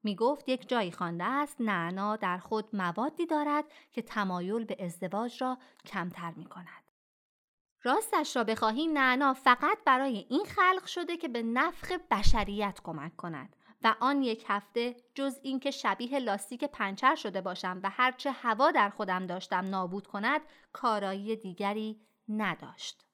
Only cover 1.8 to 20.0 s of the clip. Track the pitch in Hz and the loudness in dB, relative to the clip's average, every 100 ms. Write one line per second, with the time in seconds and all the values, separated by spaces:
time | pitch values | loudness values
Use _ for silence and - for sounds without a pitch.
1.8 | 190 185 208 214 190 180 - 214 214 208 | 0 -2 -2 -2 -2 -2 -2 -4 -2 -2
2.8 | 180 170 269 311 330 311 294 294 302 - | -2 0 -4 -2 -2 0 2 0 -2 -12
3.8 | _ - 233 220 196 180 180 226 220 208 | _ -10 -6 -2 -2 -2 -2 -4 -4 -6
4.8 | 180 170 180 196 240 240 254 254 - _ | -6 -6 -4 -4 -4 -4 -4 -4 -10 _
5.8 | - 196 180 175 170 160 175 180 175 - | -10 -6 -6 -6 -8 -8 -14 -16 -18 -20
6.8 | _ _ _ _ _ _ _ _ _ _ | _ _ _ _ _ _ _ _ _ _
7.8 | 247 302 440 381 302 254 220 220 220 226 | 0 0 2 0 2 0 0 2 0 2
8.8 | 320 302 262 254 285 262 - 247 294 427 | 0 2 4 4 2 4 4 6 4 2
9.8 | - 254 269 220 - 277 415 - 370 381 | 4 4 2 -2 0 -2 0 4 4 4
10.8 | - 349 339 339 330 240 226 240 320 349 | -2 -6 -4 -4 -4 -4 -2 0 0 -2
11.8 | - 359 - 208 214 233 202 202 202 - | -6 -6 0 8 10 8 6 -2 -4 -4
12.8 | - 160 151 - 175 156 131 _ _ - | -10 -8 -10 -10 -10 -10 -14 _ _ 0
13.8 | 220 - 254 285 254 226 - 202 - 240 | 2 2 2 2 0 -2 -2 -4 -2 -4
14.8 | 240 240 _ - 277 262 269 262 277 269 | -4 -6 _ -4 -4 -4 -6 -4 -4 -2
15.8 | 226 196 240 277 233 202 - 247 285 - | -2 -2 -2 -2 -2 -4 -6 -6 -6 -4
16.8 | 202 196 262 311 214 190 185 185 185 185 | -4 2 2 2 -2 -4 -4 -4 -6 -4
17.8 | 190 202 254 254 285 247 240 214 285 311 | -4 2 2 2 -4 -2 -2 4 4 6
18.8 | 202 - 202 185 185 180 - 185 190 190 | 2 0 -2 -2 -2 -6 -2 -2 -2 -2
19.8 | 180 196 | -2 -6